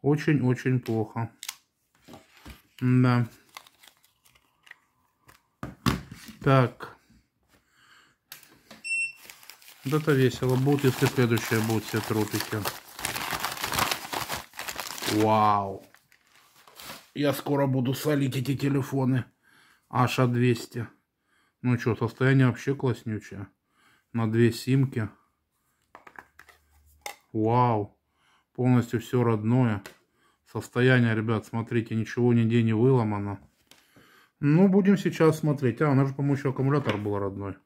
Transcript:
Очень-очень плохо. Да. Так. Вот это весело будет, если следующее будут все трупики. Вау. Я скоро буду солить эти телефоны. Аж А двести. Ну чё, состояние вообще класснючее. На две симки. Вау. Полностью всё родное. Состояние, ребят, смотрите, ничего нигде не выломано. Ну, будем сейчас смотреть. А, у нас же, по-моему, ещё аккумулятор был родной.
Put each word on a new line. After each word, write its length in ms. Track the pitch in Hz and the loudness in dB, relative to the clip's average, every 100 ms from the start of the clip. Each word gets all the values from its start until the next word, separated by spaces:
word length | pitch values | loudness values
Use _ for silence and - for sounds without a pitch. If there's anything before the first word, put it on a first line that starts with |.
Очень-очень 760 | 135 151 160 147 123 123 131 127 | 2 0 2 2 2 0 0 -2
плохо. 500 | 123 113 107 117 117 _ - - _ _ _ _ - - _ _ - - _ _ | 0 -4 -2 -6 -8 _ -18 -18 _ _ _ _ -20 -20 _ _ -20 -20 _ _
Да. 480 | 127 127 127 123 117 - _ - _ _ - _ _ _ _ _ _ _ _ - _ _ _ _ _ _ _ _ - - - - - - - - | 2 4 4 4 0 -8 _ -20 _ _ -20 _ _ _ _ _ _ _ _ -20 _ _ _ _ _ _ _ _ -16 -4 -2 -2 -8 -20 -20 -6
Так. 540 | 147 135 120 - - - _ _ _ _ _ _ _ _ _ _ _ _ _ - - _ _ - - 101 101 - - - - - - - | 2 4 4 -2 -18 -18 _ _ _ _ _ _ _ _ _ _ _ _ _ -20 -20 _ _ -20 -8 -4 -6 -8 -20 -20 -20 -20 -20 -12
Вот 180 | 135 151 | -4 -2
это 120 | 156 | 2
весело 420 | 139 127 120 127 127 | 2 2 2 -2 0
будет, 300 | 131 143 135 | 2 2 2
если 200 | 123 135 | 2 0
следующее 520 | - 120 113 - 113 | 2 2 0 0 -2
будут 240 | 110 110 | 0 -2
все 160 | - 113 | -2 -6
трупики. 580 | - 110 104 107 - 107 98 - - - - - - - - - - - - - - - - - - - - - - - - 104 | -2 -4 -2 -6 -6 -6 -8 -10 -20 -12 -10 -8 -8 -8 -8 -8 -6 -4 -4 -6 -8 -10 -8 -10 -12 -16 -14 -12 -14 -10 -4 0
Вау. 600 | 110 110 107 101 98 95 - _ _ _ _ _ _ _ - - - - _ | 4 4 4 2 -2 -10 -16 _ _ _ _ _ _ _ -20 -20 -18 -18 _
Я 200 | - 143 | -2 -2
скоро 340 | 135 - 143 139 | -2 -2 0 2
буду 260 | 131 127 | 0 0
солить 440 | 131 151 147 135 131 | -2 -2 0 0 -2
эти 180 | 127 127 | -4 -2
телефоны. 720 | 139 139 127 139 127 131 - _ _ _ _ _ _ | 0 -2 -2 -2 0 0 -4 _ _ _ _ _ _
Аж 300 | - 123 - | 0 0 2
А 80 | 127 | 2
двести. 600 | 120 123 117 - 123 107 _ _ _ _ _ _ _ | 4 2 2 -4 -10 -12 _ _ _ _ _ _ _
Ну 160 | 127 120 | -2 0
чё, 180 | - 104 | 0 -2
состояние 520 | 113 - 131 135 127 | -4 0 2 4 4
вообще 260 | - - | 0 -4
класснючее. 720 | 139 135 113 - 107 - 95 101 _ _ _ _ _ _ | -4 -2 -4 -6 -10 -10 -14 -16 _ _ _ _ _ _
На 180 | 117 113 | -4 -2
две 220 | 113 117 | 4 2
симки. 560 | 117 - 135 135 123 107 _ _ _ _ _ _ _ _ - - - - _ - _ _ _ _ _ - - _ | 2 0 2 2 -2 -8 _ _ _ _ _ _ _ _ -20 -20 -20 -20 _ -20 _ _ _ _ _ -18 -18 _
Вау. 640 | 113 110 120 123 110 104 _ _ _ _ _ _ | -2 2 2 2 0 -4 _ _ _ _ _ _
Полностью 480 | - 127 123 120 120 | -2 2 4 2 -4
всё 220 | - 127 | -2 0
родное. 600 | 117 110 107 123 120 104 - _ _ _ _ _ _ | 2 0 0 2 2 0 -8 _ _ _ _ _ _
Состояние, 640 | 113 - 123 127 127 117 110 | -12 -8 0 4 4 4 0
ребят, 300 | 110 110 - | -2 -4 -4
смотрите, 500 | 117 110 117 113 113 | -8 -4 -4 -4 -6
ничего 380 | 107 - 120 | -4 0 2
нигде 300 | 117 113 117 | 2 2 2
не 100 | 113 | 2
выломано. 640 | 110 127 131 110 104 101 98 - _ _ _ _ _ _ _ _ _ | 2 4 2 0 -4 -6 -10 -14 _ _ _ _ _ _ _ _ _
Ну, 280 | 147 156 196 | 2 4 6
будем 280 | 190 196 196 | 4 4 2
сейчас 420 | 175 - 160 156 | 0 2 2 4
смотреть. 420 | 156 139 127 113 | -2 0 0 0
А, 100 | 156 | 2
у 40 | 131 | 4
нас 120 | 135 | 2
же, 60 | |
по-моему, 240 | 135 143 139 | 0 -2 0
ещё 140 | 143 | -2
аккумулятор 460 | 131 135 147 120 101 | -2 0 0 0 -4
был 220 | 104 101 | -2 -2
родной. 380 | 101 98 101 92 | -4 -6 -10 -12